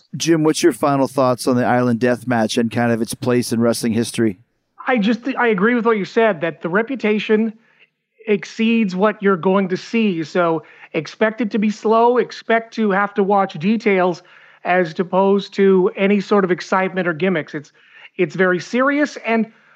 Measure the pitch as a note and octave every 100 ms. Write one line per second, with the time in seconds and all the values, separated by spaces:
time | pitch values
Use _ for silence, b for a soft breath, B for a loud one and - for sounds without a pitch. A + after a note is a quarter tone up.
0 | _ C3 D#3 E3 D#3 D3+ E4+ B3+ D3+ C#3
1 | C3 - B2+ B2 - B2 G#2+ B2 B2 A#2
2 | B2 A#2+ A#2 A#2+ G#2+ - A#2 A#2+ A#2+ A2+
3 | A2+ - B2+ B2 A#2 A2+ A#2 A2+ A#2 A2+
4 | A2+ - A2+ F2+ _ _ _ - - B3+
5 | G3+ A3+ C4+ B3 A#3+ G#3 G#3+ B3 A3+ A3
6 | F3 A#3 A3+ E3+ E3 D#3+ E3+ F#3+ A3+ C4
7 | G#3+ G#3+ G3+ G#3+ A3+ - b b b _
8 | _ _ - G#3 - - A3 A3+ G#3 F#3
9 | G#3+ G#3 G3 F#3+ F#3+ F#3+ F#3+ F3+ - A#3
10 | G#3+ E3 D3+ F#3 E3+ D#3+ - B B E3
11 | D3+ - A3 A3 A3 A3+ G#3+ G#3 G#3+ A3+
12 | A#3+ B3 G3+ - - A3+ A3+ - G#3+ F#3+
13 | G3+ - G3 G#3 F#3+ D#3+ F#3 A3 G#3 F#3+
14 | F3+ E3 - b b b F3 F3+ E3+ D#3+
15 | F3+ F#3 G3 G3+ G3 - G3 F#3+ F3+ -
16 | G3 G#3 - G#3 F#3 E3+ - F#3+ F#3+ F#3
17 | F3 D#3 F#3+ E3+ - D#3 C#3+ _ B B
18 | B - F3+ F3 F#3 F3+ - A#3 C4+ C#4+
19 | D4 - - A3+ A3 b b